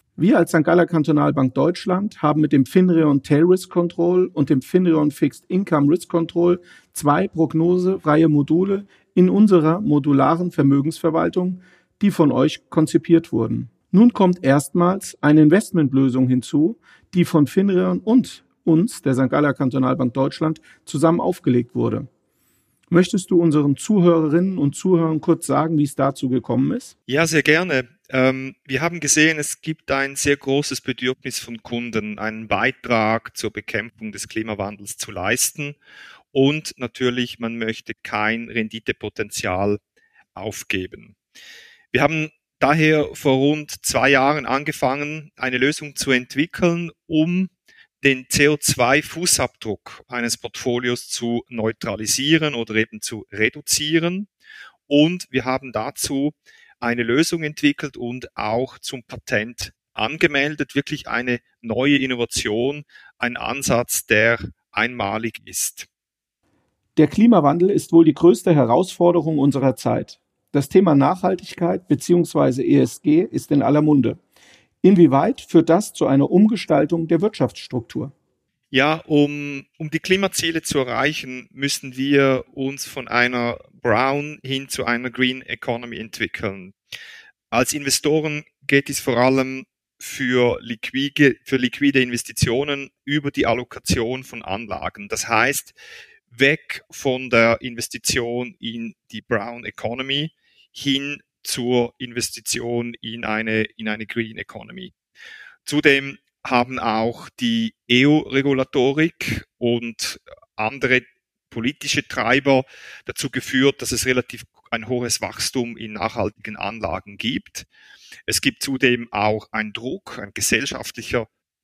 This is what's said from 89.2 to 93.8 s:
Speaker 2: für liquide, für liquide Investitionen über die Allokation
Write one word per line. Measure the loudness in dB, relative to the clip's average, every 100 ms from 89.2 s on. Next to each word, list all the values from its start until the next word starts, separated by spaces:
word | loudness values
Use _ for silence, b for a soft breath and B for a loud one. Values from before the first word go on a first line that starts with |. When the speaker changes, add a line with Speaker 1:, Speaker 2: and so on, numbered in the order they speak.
| 2 2 -2 -8 -16 _ _ _
Speaker 2:
für | -14 -6 -2 2 2 0
liquide, | -8 -12 -8 -6 -6 2 2 2 -4
für | -2
liquide | -2 0 0 2
Investitionen | 0 -4 -8 -2 0 0 -2 -6 -10 _ -4
über | -4 -2
die | -2 0
Allokation | -2 -4 -10